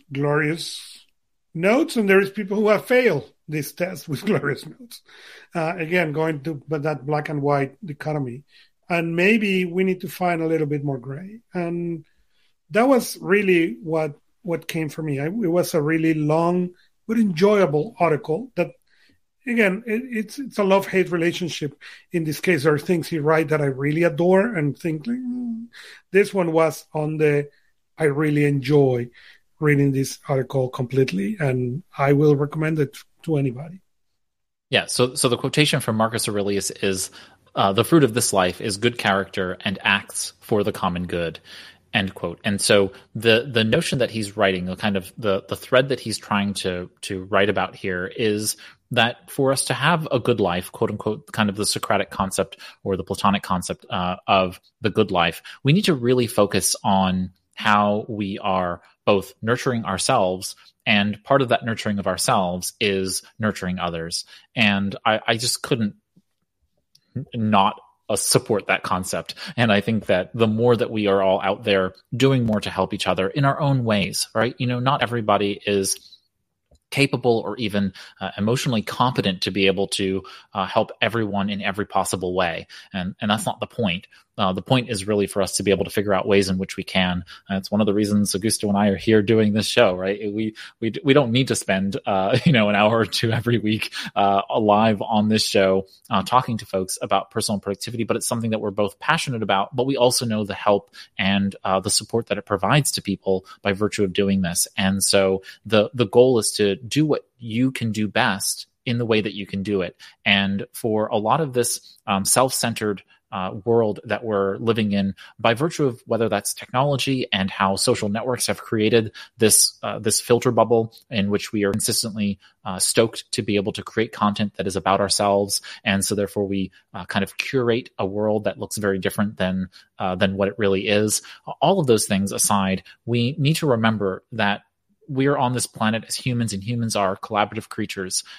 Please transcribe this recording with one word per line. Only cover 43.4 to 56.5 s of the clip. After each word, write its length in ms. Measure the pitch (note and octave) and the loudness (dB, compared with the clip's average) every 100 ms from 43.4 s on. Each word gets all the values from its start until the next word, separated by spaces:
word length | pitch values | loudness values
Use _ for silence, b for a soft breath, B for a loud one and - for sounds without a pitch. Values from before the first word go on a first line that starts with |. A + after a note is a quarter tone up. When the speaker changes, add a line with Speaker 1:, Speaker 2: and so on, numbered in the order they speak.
| C#3 | 2
Speaker 2:
the 100 | A#2 | 0
notion 380 | A2 D3 - C3 | 0 0 0 -2
that 100 | A2+ | -2
he's 260 | A2+ G2 G#2 | -4 -6 0
writing, 280 | G2 F#2 | 2 2
the 120 | F2+ F2+ | -4 -4
kind 200 | G#2+ G2 | -4 -4
of 160 | F2+ - | -6 -6
the, 280 | A2 F#2+ - | -2 -2 -4
the 80 | - | -12
thread 340 | - B2+ C3+ | 0 2 2
that 100 | B2+ | -2
he's 180 | A2+ G2+ | -6 -8
trying 360 | - G#2 G2+ | -4 -2 -2
to, 360 | F#2+ F#2+ F2+ F2+ _ | -4 -4 -4 -8 _
to 220 | - F#2+ | -10 -8
write 240 | F#2 G2+ G2+ | 0 2 2
about 280 | F#2+ F#2 - | 0 -4 -6
here 300 | G2 F2+ F#2+ | -6 -6 -6
is 500 | - A2 G#2 G#2+ B B B - | -2 -2 0 -4 B B B -4
that 400 | A#2+ A#2 - - | 0 2 0 -8
for 220 | - C3+ | -2 0
us 140 | C#3 - | 0 -2
to 80 | |
have 340 | B2+ C#3+ E3+ D#3 | 0 0 0 0
a 80 | B2+ | 0
good 220 | B2 A2 | 0 2
life, 320 | F#2 F2+ - | 0 -2 -6
quote 180 | - A2 | -4 -4
unquote, 400 | G#2+ A2 G#2+ - | -4 -6 -6 -6
kind 160 | - G#2 | -2 0
of 80 | G2 | 0
the 100 | G2 | -2
Socratic 440 | - - G2+ - | -2 -2 -2 -2
concept 480 | - F#2+ - F#2 - B B | -4 -2 -2 -4 -8 B B
or 140 | G2 F#2 | -6 -4
the 80 | |
Platonic 380 | F2 F#2+ G#2 G2 | -4 0 2 0
concept, 440 | - F#2 F2+ F2+ - | 0 -4 -4 -10 -8
uh, 260 | G2 F2+ F#2 - | -6 -4 -4 0
of 340 | G2 F#2 - _ _ | 2 2 -4 _ _
the 100 | - | -2
good 200 | G2+ G2+ | 0 2
life, 320 | F2+ E2+ - B B | 2 0 -2 B B
we 100 | C#3 | 2
need 120 | F3+ | 2
to 100 | G3+ | 2
really 320 | C#3 A#2+ B2+ A#2 | 0 2 0 2
focus 480 | - G2+ | 2 2